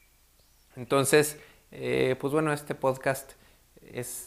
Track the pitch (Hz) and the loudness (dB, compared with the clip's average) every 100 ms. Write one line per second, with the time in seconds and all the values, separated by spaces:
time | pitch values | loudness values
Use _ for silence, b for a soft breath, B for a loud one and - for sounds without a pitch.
0 | _ _ _ _ _ _ _ - 120 139 | _ _ _ _ _ _ _ -12 0 2
1 | 131 151 147 - B B B 143 127 131 | 6 4 4 -2 B B B -8 -2 2
2 | 131 131 139 147 156 143 147 - 135 131 | 2 0 0 0 0 -2 -4 -2 -2 0
3 | 143 135 - - b b b - - - | 0 -2 -6 -20 b b b -20 -14 -10
4 | 120 - | -8 -10